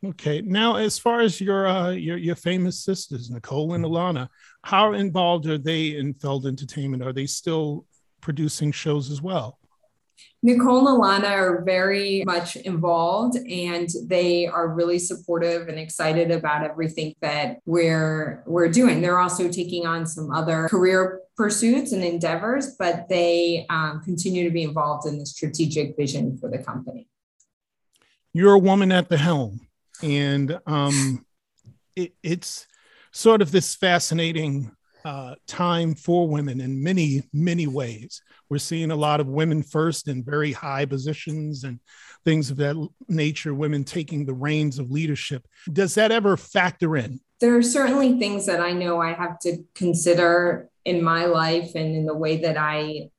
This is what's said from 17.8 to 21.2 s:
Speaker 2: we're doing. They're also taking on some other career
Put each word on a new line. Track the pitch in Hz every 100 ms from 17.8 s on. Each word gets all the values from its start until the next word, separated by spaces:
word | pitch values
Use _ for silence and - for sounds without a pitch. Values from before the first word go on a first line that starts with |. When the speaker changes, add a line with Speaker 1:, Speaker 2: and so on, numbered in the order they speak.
| 165 160 156 156 151 151 -
Speaker 2:
we're | 170 170
doing. | 170 247 160
They're | 175 180
also | 180 175 180
taking | 180 175 175 170
on | 165 160
some | 160 156
other | 143 160 160 160
career | 196 185 185 185 190